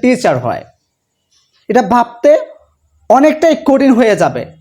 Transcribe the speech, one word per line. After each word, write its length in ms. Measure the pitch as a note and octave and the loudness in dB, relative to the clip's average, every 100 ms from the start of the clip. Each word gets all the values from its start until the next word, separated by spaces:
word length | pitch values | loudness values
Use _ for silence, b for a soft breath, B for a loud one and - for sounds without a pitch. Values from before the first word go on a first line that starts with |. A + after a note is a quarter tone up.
টিচার 380 | B3 B3 F#3 C3 | -2 0 -2 -2
হয়? 260 | A#2+ - - _ _ _ _ _ _ _ _ _ - | -6 -10 -12 _ _ _ _ _ _ _ _ _ -4
এটা 140 | B3+ | -2
ভাবতে 560 | G3 A#3+ A#3 - D4 D4+ - - _ _ _ _ - | 0 -2 -2 -2 0 0 -2 -18 _ _ _ _ 0
অনেকটাই 480 | A#3 D4+ D#4 E4 D4+ | 2 2 2 0 0
কঠিন 280 | - C4+ C4+ | 0 0 2
হয়ে 240 | A#3 A3+ F3+ | 2 2 0
যাবে, 280 | D#3 B2+ - - | -2 -4 -12 -18